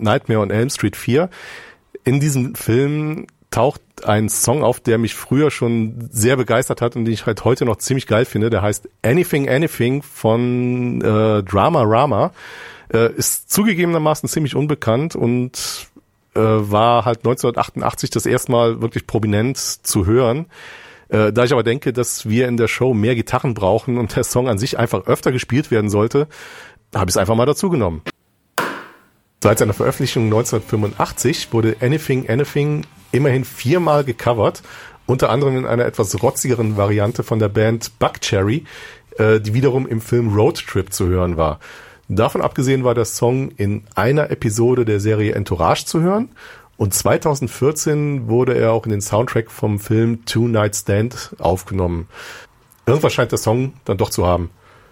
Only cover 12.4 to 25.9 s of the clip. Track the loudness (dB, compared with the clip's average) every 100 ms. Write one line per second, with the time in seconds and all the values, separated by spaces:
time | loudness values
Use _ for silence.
12.4 | -18 -20 -20 -20 -2 2 2 0 -4 -4
13.4 | -2 0 2 2 0 2 0 0 -2 -2
14.4 | -2 0 -2 -2 0 0 -2 -2 0 0
15.4 | -2 -6 -10 -10 -16 -20 _ _ _ 0
16.4 | 2 2 2 2 4 4 2 0 0 0
17.4 | 0 0 -2 -4 -4 -4 -4 -2 0 0
18.4 | 0 2 2 0 -4 -6 -4 -2 0 0
19.4 | 0 -4 -8 -8 -4 0 2 2 2 0
20.4 | -6 -14 -20 -20 -20 -20 -4 0 2 2
21.4 | 2 2 2 0 -2 -2 -4 -4 -2 0
22.4 | 2 2 0 0 0 2 2 0 0 0
23.4 | 0 0 2 2 0 -2 -2 -2 0 0
24.4 | 0 0 -2 -2 -2 -2 -2 -2 0 -2
25.4 | -2 -2 0 0 2